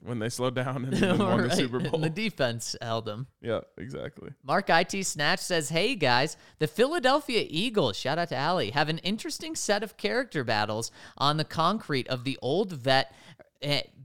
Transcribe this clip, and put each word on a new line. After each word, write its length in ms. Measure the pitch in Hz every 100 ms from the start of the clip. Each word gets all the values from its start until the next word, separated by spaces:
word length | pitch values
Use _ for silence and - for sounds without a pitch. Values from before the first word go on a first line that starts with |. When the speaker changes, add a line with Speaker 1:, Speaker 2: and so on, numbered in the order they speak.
Speaker 1:
when 180 | - 120
they 100 | 110
slowed 280 | - 127 123
down 300 | 127 135 135
and, 80 |
Speaker 2:
<laughs> 80 | 190
Speaker 1:
and 160 | 190 180
won 160 | - -
the 60 | -
Speaker 2:
Right. 80 | -
Speaker 1:
Super 220 | 131 123
Bowl. 160 | 233
Speaker 2:
And 80 | 160
the 80 | 156
defense 640 | 160 220 - 131 117 - -
held 260 | 117 113 110
'em. 200 | 107 131 _
Speaker 1:
Yeah, 200 | 117 107 - -
exactly. 520 | 123 139 - - - -
Speaker 2:
Mark 280 | 131 165 202
I 120 | 170
T 220 | 175 196
Snatch 340 | 185 139 147 185
says, 300 | - 175 143
"Hey, 260 | 165 214
guys, 420 | 254 139 123 147 - - _
the 80 | 156
Philadelphia 800 | - 254 339 254 285 285 226 151
Eagles," 480 | 156 233 208 135 98
shout 220 | 127 156
out 100 | 170
to 60 | 127
Allie, 340 | 143 180 110
"have 180 | 139 151
an 100 | 160
interesting 560 | 185 214 339 - 320
set 300 | 320 - 208
of 120 | 214 -
character 460 | 208 226 262 160
battles 480 | 120 107 107 110 113 - - -
on 200 | 139 156
the 80 |
concrete 640 | 151 - 165 220 - 139 -
of 160 | 127
the 120 | 123 131
old 300 | 123 160 208
vet, 420 | 156 123 131 - - - - - _
eh, 200 | 143 143 - -